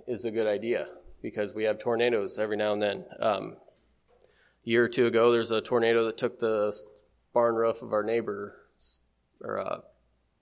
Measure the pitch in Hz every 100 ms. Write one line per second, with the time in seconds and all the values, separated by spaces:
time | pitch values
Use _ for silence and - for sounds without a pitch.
0 | - 120 117 107 107 101 113 101 71 -
1 | - - 117 110 101 104 110 104 123 113
2 | 120 113 95 - 107 104 104 104 104 101
3 | - - - 98 107 - _ _ _ _
4 | _ _ _ _ _ _ 120 120 120 131
5 | 120 113 120 120 110 110 - 123 113 113
6 | 113 - 120 - 113 107 104 - - -
7 | _ _ _ 123 120 113 113 110 113 107
8 | 107 117 107 101 101 - _ _ - -
9 | _ _ _ - - 101 95 - - _
10 | _ _ _ _